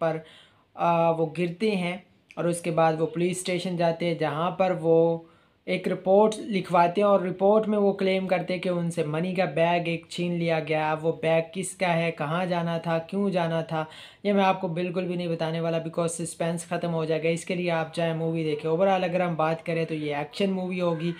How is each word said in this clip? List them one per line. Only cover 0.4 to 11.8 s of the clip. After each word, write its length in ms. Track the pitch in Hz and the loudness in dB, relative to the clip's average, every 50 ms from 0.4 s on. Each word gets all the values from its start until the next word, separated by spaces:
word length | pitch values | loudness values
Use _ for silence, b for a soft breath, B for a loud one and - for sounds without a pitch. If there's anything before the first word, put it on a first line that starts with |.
| B B B B B B - | B B B B B B -8
आ, 360 | - 170 170 170 165 165 165 | -2 0 2 2 4 4 2
वो 140 | 165 160 165 156 147 165 | 2 2 0 -2 -2 -2
गिरते 340 | 180 175 170 - 226 214 | -4 -4 -4 -2 -2 -2
हैं 320 | 208 185 180 175 180 202 - _ _ _ _ _ - - | 0 0 -2 -4 -6 -8 -12 _ _ _ _ _ -8 -4
और 100 | 160 175 | -2 -2
उसके 240 | 170 170 - 175 | -2 -2 -2 -2
बाद 280 | 160 160 165 160 160 156 | 2 2 4 4 2 2
वो 60 | 165 | -2
पुलिस 340 | 156 - 170 170 180 175 175 | -2 0 0 -2 -2 -2 -2
स्टेशन 380 | - - 180 175 175 190 180 170 | -4 -4 -4 -2 -2 -4 -2 0
जाते 280 | 170 165 160 165 170 | 2 0 0 0 -2
हैं 120 | 170 165 151 | -2 -2 0
जहाँ 340 | 156 147 139 151 170 185 175 175 | -2 -2 -2 -2 -2 -2 0 0
पर 140 | 190 185 180 | 0 0 0
वो 520 | 165 160 165 165 165 165 170 165 165 - b b b b b b b b - | 0 2 4 6 6 6 4 2 0 -6 b b b b b b b b -4
एक 200 | 185 180 - 185 | -4 -2 -2 -2
रिपोर्ट 480 | 185 - - 185 190 202 214 214 214 - | -4 -2 2 4 6 6 6 6 2 -2
लिखवाते 600 | - - 208 190 180 - 170 175 175 170 175 202 | -6 -4 -2 -2 -2 2 4 4 4 4 4 4
हैं 60 | 202 202 | 4 4
और 160 | 202 190 180 | 4 4 2
रिपोर्ट 420 | 185 - - 190 196 214 220 208 202 | 0 -2 2 4 4 6 4 4 2
में 100 | 214 208 | 2 2
वो 140 | 202 196 190 | 2 2 2
क्लेम 340 | 196 196 190 190 190 190 180 | 2 2 0 0 0 0 0
करते 260 | 185 180 170 175 185 | 0 0 0 -2 -4
हैं 80 | 180 | -4
कि 80 | 175 185 | -2 -2
उनसे 340 | 180 175 170 170 165 170 156 | -2 -2 -2 -2 -2 -2 -2
मनी 300 | 147 151 160 175 185 180 | -2 -2 -2 -2 -2 0
का 100 | 185 185 | 0 0
बैग 420 | 165 147 160 165 170 175 175 165 165 | 0 2 2 2 4 2 2 0 -2
एक 180 | 170 165 - - | -4 -6 -6 -8
छीन 260 | - - 175 175 175 170 | -6 -4 -4 -2 -2 0
लिया 220 | 170 165 160 160 | 0 0 0 0
गया। 320 | 156 147 156 156 156 156 | 0 0 0 0 0 0
अब 100 | 160 151 | -2 -2
वो 100 | 156 165 156 147 - | 0 -2 -2 0 0
बैग 260 | 160 165 165 160 - - | 2 2 2 2 0 -4
किसका 340 | 190 185 - - - | -6 -6 -6 -4 -2